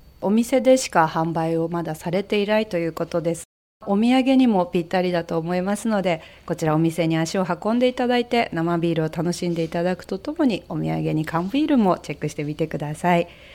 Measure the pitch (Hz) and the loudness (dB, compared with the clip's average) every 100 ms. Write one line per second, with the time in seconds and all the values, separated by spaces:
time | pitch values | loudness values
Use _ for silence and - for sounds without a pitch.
0 | - - 190 214 233 269 247 262 - 180 | -20 -6 0 0 2 2 6 4 4 2
1 | 160 165 160 165 165 165 165 170 156 156 | 2 2 -2 0 0 0 -2 -4 -6 -6
2 | 175 156 196 208 202 214 220 175 165 160 | -4 -4 0 -2 2 0 0 -2 -4 -4
3 | 165 170 165 165 - _ _ _ - 202 | -4 -2 -2 -4 -8 _ _ _ -2 2
4 | 233 262 254 262 254 196 175 180 165 190 | 4 4 4 4 6 4 2 -2 0 0
5 | 180 175 170 165 165 180 185 208 226 214 | 0 0 -2 -4 -2 -2 -2 -2 -2 0
6 | 185 160 - - - 180 160 156 165 160 | 0 -2 -4 -12 -6 -2 0 2 2 2
7 | 165 160 160 196 185 170 208 233 254 254 | 0 0 0 -2 -2 -2 -2 2 0 0
8 | 247 247 240 233 - 170 165 170 170 165 | 0 0 0 0 0 -2 -2 0 0 0
9 | 160 165 165 165 175 170 160 175 175 180 | -2 -2 -4 -2 -2 -2 -2 -2 -2 -4
10 | - 190 294 311 285 196 - 160 160 160 | -6 -8 -6 0 0 0 -4 -4 -2 -2
11 | 156 156 160 165 185 269 302 277 202 170 | -2 -2 -2 -2 -2 -2 2 4 4 2
12 | - 151 151 - 147 151 160 156 147 151 | -4 -6 -6 -6 -6 -4 -4 -4 -8 -2
13 | 175 175 170 - - | 2 2 0 -8 -20